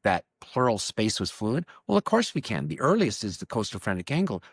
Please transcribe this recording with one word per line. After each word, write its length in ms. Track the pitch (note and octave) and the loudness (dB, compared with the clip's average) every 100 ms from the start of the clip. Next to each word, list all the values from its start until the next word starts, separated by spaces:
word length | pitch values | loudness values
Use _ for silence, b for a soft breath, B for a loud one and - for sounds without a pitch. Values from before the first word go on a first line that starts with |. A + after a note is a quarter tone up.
that 220 | G2+ F2+ _ _ | 0 0 _ _
pleural 380 | - B2+ B2+ G#2 | -6 2 2 2
space 420 | - - A2 - | -2 0 0 0
with 120 | F#2 | -4
fluid? 340 | - G#2+ C#3+ - B - | -2 -2 -2 -4 B 0
Well, 100 | G3+ | 0
of 60 | |
course 320 | - A3+ - | 4 0 2
we 60 | D3+ | -4
can. 260 | - E2 - | -4 -4 -4
The 120 | - | 0
earliest 440 | C#3 G#3+ C3 - | 2 4 2 0
is 160 | G#2 F2+ | -6 -8
the 80 | - | -4
costophrenic 640 | A2+ G2+ G2 G#2 F2+ - | -4 -2 -4 -4 -4 -2
angle 320 | D#3 G3 F#2+ B | 0 0 -2 B